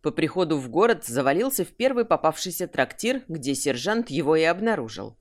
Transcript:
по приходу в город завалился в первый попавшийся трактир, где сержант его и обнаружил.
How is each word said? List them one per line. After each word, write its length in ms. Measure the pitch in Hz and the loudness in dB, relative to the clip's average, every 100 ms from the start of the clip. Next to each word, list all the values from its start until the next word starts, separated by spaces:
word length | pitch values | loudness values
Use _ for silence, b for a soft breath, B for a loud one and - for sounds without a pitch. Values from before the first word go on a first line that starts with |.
по 100 | 151 | -2
приходу 460 | - 160 185 170 151 | 0 -2 0 0 0
в 120 | 127 | 0
город 360 | 135 233 226 - | 2 4 2 -2
завалился 580 | 120 135 156 262 254 | 0 2 2 0 -2
в 60 | 175 | -4
первый 360 | - 254 240 233 | 0 0 2 2
попавшийся 640 | 160 156 156 185 - 180 | 2 2 0 -8 -6 -4
трактир, 560 | - 127 - 220 262 - | -2 -2 0 -2 -2 -4
где 280 | 160 127 139 | -6 -4 -2
сержант 540 | 143 123 151 220 226 | -2 -2 -2 -2 -2
его 260 | 135 147 160 | -2 2 4
и 80 | |
обнаружил. 720 | 160 175 226 175 113 104 107 - | 4 2 0 -2 -4 -10 -12 -14